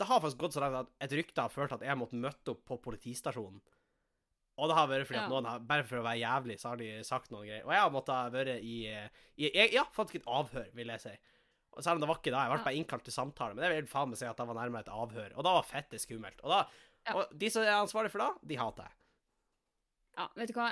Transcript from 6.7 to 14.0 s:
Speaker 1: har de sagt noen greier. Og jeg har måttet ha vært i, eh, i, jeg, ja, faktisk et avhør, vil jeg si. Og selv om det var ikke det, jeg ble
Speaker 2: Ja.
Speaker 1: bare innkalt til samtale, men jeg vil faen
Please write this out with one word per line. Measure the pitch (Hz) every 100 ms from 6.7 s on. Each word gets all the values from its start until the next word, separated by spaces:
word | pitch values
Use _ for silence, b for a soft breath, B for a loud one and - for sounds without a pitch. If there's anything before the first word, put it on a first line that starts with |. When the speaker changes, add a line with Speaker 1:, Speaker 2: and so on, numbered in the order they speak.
Speaker 1:
har | 120
de | 113 110 -
sagt | 131 -
noen | 107 104
greier. | 107
Og | 135
jeg | 185 185
har | 135
måttet | 139 127
ha | 123 127
vært | 131 120
i, | 113 117 107
eh, | 107 104 b b b
i, | 147
jeg, | 180 220 233
ja, | - -
faktisk | - -
et | 117
avhør, | 131 147 135 101 120
vil | 117
jeg | 113 113
si. | 98 b b b b b
Og | - 165
selv | 170
om |
det | 147
var | 165
ikke | 151 127
det, |
jeg | 135
ble | 135
Speaker 2:
Ja. | 175
Speaker 1:
bare | 143
innkalt | 160 120 -
til | 135
samtale, | 139 - 117 107
men |
jeg | 175 156
vil | 139
faen | 139